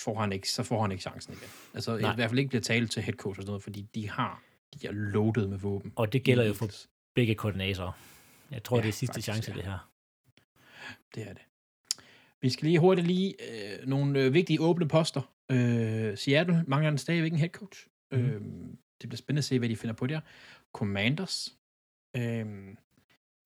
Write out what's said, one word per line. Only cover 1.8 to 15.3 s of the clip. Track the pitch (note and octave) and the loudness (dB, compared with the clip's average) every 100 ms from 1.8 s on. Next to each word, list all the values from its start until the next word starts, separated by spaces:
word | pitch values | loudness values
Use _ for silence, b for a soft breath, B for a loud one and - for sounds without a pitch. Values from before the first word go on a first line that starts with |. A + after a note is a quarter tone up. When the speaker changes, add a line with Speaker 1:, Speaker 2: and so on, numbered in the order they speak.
| A2+ A2+ | -4 0
Speaker 2:
Nej. | A2 | 0
Speaker 1:
i | G#2+ | 2
hvert | A2+ | 2
fald | B2 | 2
ikke | C#3 | 2
bliver | A#2 | 0
talt | - A#2 A2+ | 2 2 0
til | - | -2
head | G#2 | -4
coach | G#2+ G#2 G2 | -4 -6 -6
og | |
sådan | G2 | -6
noget, | G2+ | -8
fordi | G#2 G2+ | -8 -12
de | G2+ A2 G#2 | -8 -6 -6
har, | - B2 - - _ _ - | -2 -4 -4 -16 _ _ -12
de | - | -8
er | |
loaded | G2+ G#2 G#2 G#2+ A2+ G2 | -4 0 2 4 2 0
med | G2 | -2
våben | G2+ G2+ - - | -4 -4 -6 -2
Speaker 2:
Og | A2 | 0
det | C3 | 2
gælder | C3 B2 | 4 6
Speaker 1:
i | A2 | 4
Speaker 2:
jo | |
for | G#2 G#2+ | 0 -4
Speaker 1:
Eagles. | - - _ _ - | -8 -18 _ _ 2
Speaker 2:
begge | A2+ G#2+ | 2 2
koordinatorer. | G#2+ F#2+ F#2+ F#2+ F2+ - B B B B B | 0 -2 -2 -2 -6 -10 B B B B B
Jeg | A#2+ | -10
tror, | - A#2+ | 0 2
Speaker 1:
Ja, | |
Speaker 2:
det | A2 | 2
er | |
sidste | G#2 B2 | 0 -4
Speaker 1:
faktisk, | - A2 | -4 -4
Speaker 2:
chance, | G#2+ G#2+ | -4 -4
Speaker 1:
ja. | F#2+ | -6
Speaker 2:
det | F2+ | -6
her. | F#2+ - _ _ _ _ _ _ _ B B B B _ - | -8 -10 _ _ _ _ _ _ _ B B B B _ -14
Speaker 1:
Det | G#2 | -12
er | |
det. | F#2 _ _ _ _ - - B B B B | -14 _ _ _ _ -10 -10 B B B B
Vi | C3 | -2
skal | - D3+ | 0 2
lige | E3+ | 6
hurtigt | F3+ F#3 E3+ | 6 6 4
lige, | F#3 G3 - A#2 | 2 0 -4 -12
øh, | A2+ G2+ G2 B2+ | -10 -10 -8 -2
nogle, | C#3 C#3+ C#3 | 0 2 4
øh, | C3 | 6
vigtige | D3+ D#3 D#3 | 6 4 4
åbne | D#3+ E3+ D#3 | 4 4 4
poster. | D#3+ D#3+ - - | 4 4 -2 -8